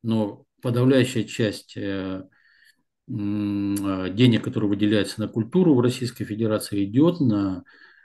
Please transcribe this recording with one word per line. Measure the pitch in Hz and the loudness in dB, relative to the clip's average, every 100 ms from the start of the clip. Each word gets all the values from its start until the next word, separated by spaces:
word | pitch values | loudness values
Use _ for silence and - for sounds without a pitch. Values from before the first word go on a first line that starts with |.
но | 113 110 104 - _ _ | -4 -2 -2 -6 _ _
подавляющая | 123 123 127 131 120 117 | -2 2 4 4 4 0
часть, | 101 - 110 98 - - | -4 -2 -2 -2 -12 -10
э, | 101 98 95 95 95 _ _ _ _ _ _ _ - | -6 -6 -6 -8 -12 _ _ _ _ _ _ _ -10
м, | 117 101 104 104 101 101 | -6 -4 -2 -2 -2 -2
э, | 101 98 95 92 | -2 -2 -4 -4
денег, | 98 127 110 | 2 4 4
которые | 123 123 104 | -2 -2 -2
выделяются | 101 104 107 95 - | 0 2 0 0 -6
на | 107 | -6
культуру | 120 110 180 175 | -4 -2 2 4
в | 131 | 4
Российской | 120 123 120 - | 4 0 -6 -8
Федерации, | 123 107 113 107 - 101 | -8 -4 -2 -2 -2 -2
идет | 101 113 165 170 | 0 4 4 4
на, | 135 104 98 90 - _ - _ | 0 2 0 -4 -10 _ -20 _